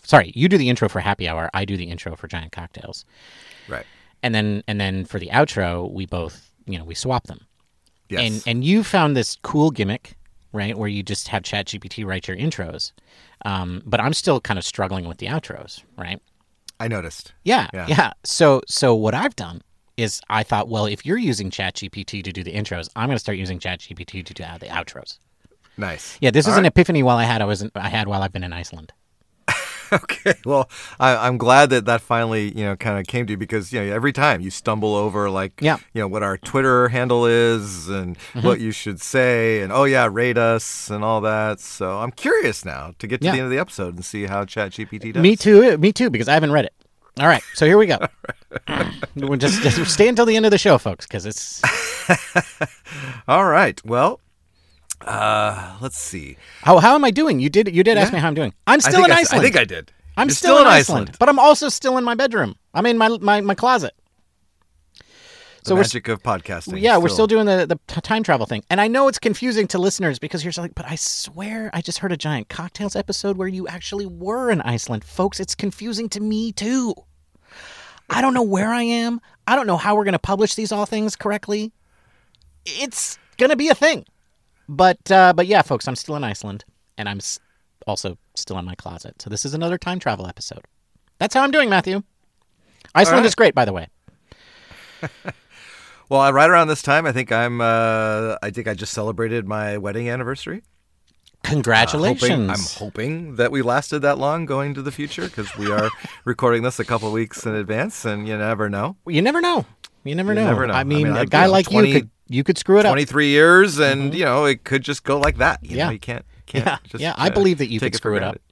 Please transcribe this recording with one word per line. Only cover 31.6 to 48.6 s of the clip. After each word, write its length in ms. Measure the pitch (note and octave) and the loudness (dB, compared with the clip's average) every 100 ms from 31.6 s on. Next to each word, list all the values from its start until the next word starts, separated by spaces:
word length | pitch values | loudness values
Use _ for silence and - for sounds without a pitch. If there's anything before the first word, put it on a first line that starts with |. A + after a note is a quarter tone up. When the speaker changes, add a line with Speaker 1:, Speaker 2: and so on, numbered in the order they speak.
| C#3+ | 8
Speaker 2:
that 160 | B2+ G#2 | 4 2
that 160 | A#2 | 0
finally, 480 | - A#2 A2+ A2 G#2 G#2+ | 0 -2 0 -2 -4 -4
you 80 | G#2 | -4
know, 100 | F#2+ | -4
kinda 280 | A2+ G2+ | -4 -4
came 220 | F#2 B2 G#2 | -4 -6 -4
to 40 | |
you 60 | G2+ | -6
because, 340 | G#2 A2 F#2+ | -6 -6 -6
you 80 | A#2+ | -6
know, 100 | G2+ G#2+ | -4 -2
every 160 | C#3 | -2
time 300 | C3+ D3 F#2 | 0 0 0
you 80 | F#2 | -6
stumble 440 | - - A2 G#2+ G2+ | -6 -4 -2 0 0
over, 340 | G#2+ G2+ G2+ | -2 -2 -2
like, 240 | F#2+ F#2+ - | -4 -6 -2
Speaker 1:
Yeah. 160 | D3 D3+ - | -2 -2 -4
Speaker 2:
you 80 | A2+ | -6
know, 80 | G2 | -4
what 140 | G#2 | -4
our 140 | G2 F#2+ | -4 -6
Twitter 500 | - C3+ C3 B2 B2 | -4 0 2 4 2
handle 360 | B2 B2 A#2+ A#2 | 0 0 2 4
is 640 | A#2 A#2 A2+ G2+ F2+ E2 | 4 2 0 -4 -10 -8
and 300 | G2 F2+ E2 | -8 -8 -12
Speaker 1:
Mm-hmm. 240 | - B2 A2 | -12 -2 0
Speaker 2:
what 140 | F#2 | 0
you 120 | A2 | -2
should 260 | - G#2+ F#2 | -6 -8 -10
say 640 | - C3 B2+ A#2 A2+ A2 | -2 0 2 2 0 0
and, 100 | F#2+ | 0
"Oh, 140 | B2 C#3 | 0 2
yeah, 240 | C3 A2+ | 2 2
rate 260 | G2+ B2 A#2 | 0 0 2
us," 520 | A2+ A2+ - - - | 2 0 -4 -10 -8
and 160 | G#2 G#2+ | -4 -2
all 160 | A2 | 0
that. 400 | A2 G#2+ G#2+ G2+ | 0 -2 -2 -6
So 380 | - - F#2 G2 | -10 -8 -6 -6
I'm 120 | B2 | -8
curious 540 | - C#4+ A4 B3+ - F2 | -6 -2 0 0 -4 -10
now 300 | C2+ D#2+ - | -12 -14 -14
to 80 | G#2 | -8
get 140 | B2 | -4
to 60 | D#3+ | -2
Speaker 1:
Yeah. 40 | |
Speaker 2:
the 60 | C3+ | -2
end 80 | C3 | -2
of 60 | |
the 80 | C3 | -4
episode 360 | F#3 - F2+ F2 | -4 -8 -10 -10
and 80 | |
see 220 | - G#2 G2 | -12 -10 -6
how 180 | G2+ | -6
Chat 300 | G2 A2+ G2 | -6 -6 -8
G 100 | A2 G#2+ | -8 -12
P 140 | G#2+ | -12
T 140 | A2+ | -6
does. 100 | E3 | 2
Speaker 1:
Me 140 | F3+ A3 | 4 4
too. 400 | G#3+ G#3 B3 D#3 | 8 8 8 6
Me 160 | G3 | 2
too, 160 | - B3 | 2 0
because 180 | A2+ A#2 | 0 2
I 60 | |
haven't 180 | D#3 D3+ | 2 4
read 140 | D3 A2 | 2 0
it. 80 | - _ _ _ - | -6 _ _ _ 0
All 60 | D#3 | 4
right. 160 | C#3+ - | 4 0
So 120 | - D#3+ | 2 6
here 120 | G#3 | 6
we 80 | G3+ | 6
go. 120 | A#2+ | 2
Speaker 2:
<laughs> 60 | - _ - - - - | -2 _ -14 -14 -14 -12